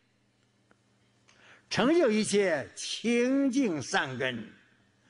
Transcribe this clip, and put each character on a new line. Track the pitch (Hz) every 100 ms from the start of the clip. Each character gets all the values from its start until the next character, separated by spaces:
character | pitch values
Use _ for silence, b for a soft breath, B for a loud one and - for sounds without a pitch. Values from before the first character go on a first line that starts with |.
| _ _ _ _ _ _ _ _ _ _ _ _ _ b b b _
成 | - 247
就 | 339 262
一 | 214
切 | 208 202 190 147 101 -
清 | - - 220 240 247 277 277
净 | 247 233 151
善 | - 190 147 123
根， | 131 117 98 - _ _ _ _